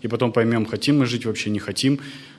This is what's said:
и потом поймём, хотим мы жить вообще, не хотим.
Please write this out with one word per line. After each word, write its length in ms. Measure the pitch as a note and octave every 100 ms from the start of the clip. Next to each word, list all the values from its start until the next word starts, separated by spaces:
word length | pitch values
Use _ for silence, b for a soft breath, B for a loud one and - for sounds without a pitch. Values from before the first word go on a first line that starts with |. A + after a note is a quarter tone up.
и 80 | A#2
потом 240 | A2+ B2
поймём, 340 | A2+ A2+ A#2 G#2+
хотим 320 | - - D3
мы 80 | B2
жить 200 | A#2 A#2
вообще, 240 | G#2+ -
не 80 | G#2
хотим. 420 | - G2 C3 C#3 C#3+ B B